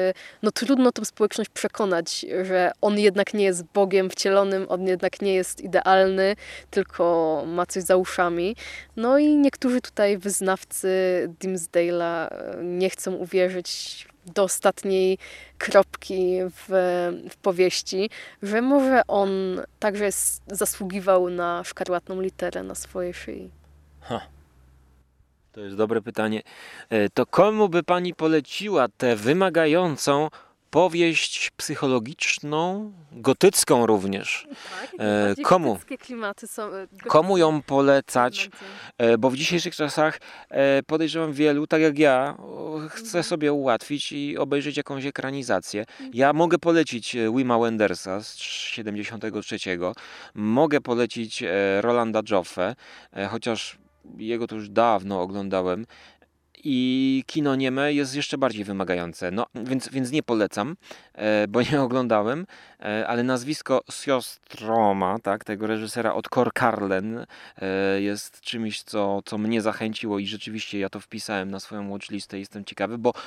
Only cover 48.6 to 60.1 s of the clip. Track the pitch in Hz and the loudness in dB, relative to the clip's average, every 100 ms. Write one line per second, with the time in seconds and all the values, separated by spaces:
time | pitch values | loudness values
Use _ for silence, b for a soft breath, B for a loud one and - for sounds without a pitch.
48.6 | - 120 107 104 98 110 107 104 - 107 | -8 -8 -8 -8 -8 -8 -8 -8 -8 -6
49.6 | 95 90 90 - B B B - 107 123 | -4 -2 -4 -6 B B B -4 0 4
50.6 | 156 147 - 117 117 120 110 - 98 98 | 4 2 0 0 0 -2 -8 -6 -2 0
51.6 | 98 98 117 120 113 107 107 98 87 92 | 2 2 2 2 2 -2 0 0 0 -2
52.6 | 95 131 B B B 95 98 113 123 110 | -2 -4 B B B -8 -6 -4 -4 -4
53.6 | - - _ _ - - 110 117 117 110 | -6 -16 _ _ -20 -10 -6 -4 -4 -8
54.6 | 104 104 117 101 98 95 92 101 98 95 | -2 2 4 2 0 -4 -4 -4 -2 -2
55.6 | 90 90 117 B B B _ _ _ _ | 0 -4 -8 B B B _ _ _ _
56.6 | 151 127 127 131 135 135 - 156 143 131 | -4 0 0 2 2 0 -2 -2 0 0
57.6 | 131 135 147 143 135 143 - 139 127 110 | 0 0 0 0 -2 -4 -6 0 0 -2
58.6 | 101 98 92 87 85 - 90 98 - 117 | -6 -4 -2 -2 -4 -6 -4 -4 -4 -8
59.6 | 127 131 - 135 123 | -4 -4 -4 -6 -2